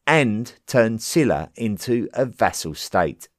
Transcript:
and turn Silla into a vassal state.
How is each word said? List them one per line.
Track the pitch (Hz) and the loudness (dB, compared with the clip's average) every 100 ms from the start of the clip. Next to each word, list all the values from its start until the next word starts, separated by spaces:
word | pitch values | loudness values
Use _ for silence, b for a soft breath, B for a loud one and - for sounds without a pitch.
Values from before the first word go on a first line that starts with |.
| - | 2
and | 156 127 107 120 - - | 2 2 0 -6 -14 0
turn | 131 113 113 | 2 2 0
Silla | - 175 131 73 78 - | -2 2 2 0 -4 -6
into | 113 101 - 120 95 | -6 -4 -2 -2 -2
a | - 127 | -2 -4
vassal | 107 98 - 82 | 0 -2 0 -8
state. | 76 - 95 80 - - | -10 -2 0 0 -4 -18